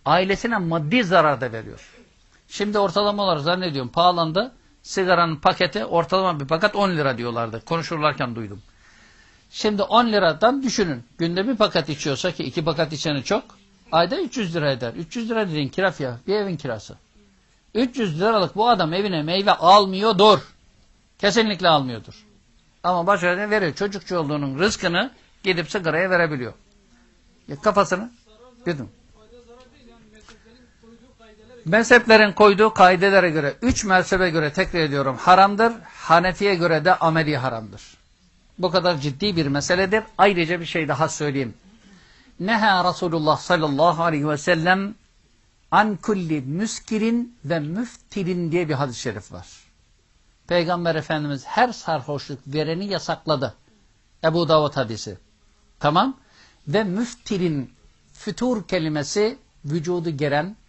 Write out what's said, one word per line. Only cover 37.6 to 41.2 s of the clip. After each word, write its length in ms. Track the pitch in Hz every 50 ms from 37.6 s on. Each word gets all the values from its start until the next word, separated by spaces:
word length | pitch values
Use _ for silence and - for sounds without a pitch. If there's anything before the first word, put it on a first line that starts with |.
| 110 101 98 104 - - - _ _ _ _ _ _ _ _ _ _ _ _ -
Bu 100 | 180 180
kadar 280 | 165 185 165 180 175 139
ciddi 380 | 135 147 131 135 202 208 180
bir 100 | 165 151
meseledir. 560 | 139 139 143 143 - 180 180 190 185 208 220 214 - - -
Ayrıca 420 | 185 208 202 175 165 156 175 175
bir 40 | 170
şey 220 | 151 - 175 156 147
daha 200 | 147 127 160 156
söyleyeyim. 460 | - -